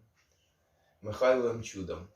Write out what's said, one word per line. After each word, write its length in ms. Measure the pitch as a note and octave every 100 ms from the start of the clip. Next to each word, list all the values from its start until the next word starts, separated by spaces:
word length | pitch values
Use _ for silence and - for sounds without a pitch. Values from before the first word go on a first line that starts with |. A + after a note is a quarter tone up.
| _ _ _ _ _ _ _ _ _ _
Михайловим 600 | G#2 G#2+ B2+ B2+ A#2+ A#2
чудом. 460 | - G2 E2+ E2+ F2+